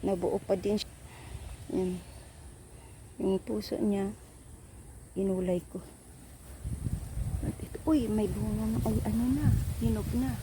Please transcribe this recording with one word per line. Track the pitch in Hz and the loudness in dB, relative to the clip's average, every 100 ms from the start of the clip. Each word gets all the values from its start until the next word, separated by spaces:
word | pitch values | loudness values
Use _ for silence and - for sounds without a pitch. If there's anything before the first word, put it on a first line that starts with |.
Nabuo | 185 190 185 196 | 2 2 2 0
pa | - 190 | 2 2
din | 196 208 | 4 2
siya. | - - - - - - - - - | 0 -10 -16 -14 -12 -10 -10 -12 -4
Yan. | - 185 180 175 - - - - - - - - - - - | 0 0 -2 -6 -16 -16 -16 -18 -18 -18 -18 -18 -18 -18 -2
Yung | 196 190 | 2 2
puso | - 214 208 - | 0 -4 -2 0
niya, | 214 196 196 208 - - - - - - - - - - | 2 2 0 -4 -14 -20 -18 -18 -18 -18 -16 -18 -10 0
inulay | 196 185 185 180 - | 2 2 4 2 0
ko. | 180 - - - - - - - - - - - - - - - - - | -10 -10 -16 -18 -18 -18 -18 -14 -6 -4 -2 -2 -2 -4 -4 -2 0 -2
At | - | -2
ito, | - - - | -6 -4 4
uy, | 311 226 | 4 6
may | 214 208 | 4 2
bunga | 190 214 214 220 | 2 0 2 2
na. | 233 | 2
Ay, | 226 220 214 | 4 2 2
ano | 220 240 | 2 4
na. | 269 294 - - - | 6 6 6 4 2
Hinog | 233 220 202 233 | 2 4 2 0
na. | 262 233 | 0 -2